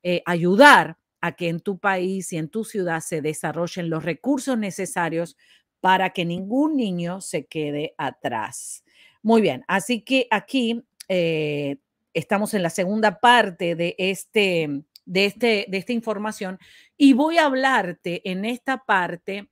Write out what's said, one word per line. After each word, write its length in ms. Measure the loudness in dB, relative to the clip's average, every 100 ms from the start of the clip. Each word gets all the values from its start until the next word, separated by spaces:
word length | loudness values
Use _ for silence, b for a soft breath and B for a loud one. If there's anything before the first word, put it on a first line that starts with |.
eh, 200 | 0 -2
ayudar 720 | 0 0 2 8 10 10 4 -8 _ _
a 120 | -6
que 160 | -4 -4
en 120 | -4
tu 180 | -6 -2
país 540 | 0 0 -2 -4 -6
y 60 | -6
en 100 | -6
tu 160 | -6
ciudad 360 | -6 -4 -2 -4
se 200 | -4 -4
desarrollen 680 | -4 -4 -6 -4 -6 -6 -6
los 120 | -4
recursos 540 | -6 -6 -4 -2 -2 -4
necesarios 800 | -4 -6 -6 -2 -2 -2 -6 _ b b b _
para 300 | 2 2 2
que 140 | -2
ningún 520 | -4 -4 -2 0 2 0
niño 440 | -2 -2 -4 -6
se 260 | -6 -8 -6
quede 480 | -6 -4 -4 -6 -6
atrás. 840 | -8 -6 -6 -4 -6 -10 -14 -16 b b b b
Muy 180 | 2 4
bien, 240 | 4 -2 -2
así 360 | -2 0 -4
que 240 | 0 0 2
aquí, 540 | -2 0 -2 0 -2 -8 _ -4
eh, 720 | 0 0 0 -2 -2 -4 -6 _ _ _
estamos 400 | -8 -2 -2 0
en 80 | -2
la 80 | -2
segunda 480 | -2 -2 2 0 2
parte 560 | 4 4 2 -2 -4
de 200 | -2 -4 -2
este, 840 | -4 -4 -2 0 2 0 -2 -6 -10 -20
de 200 | -4 0
este, 420 | 0 0 0 0 -2
de 100 | -8
esta 140 | -4
información 680 | -4 -4 -6 -6 -6 -10 -10 b b b _
y 180 | 6
voy 240 | 8 4 4
a 80 | 2
hablarte 840 | 2 2 2 0 -6 -6 -6 -6
en 140 | -4
esta 400 | -4 -4 -4 -6
parte 640 | 0 2 2 -6 -10 -10 -12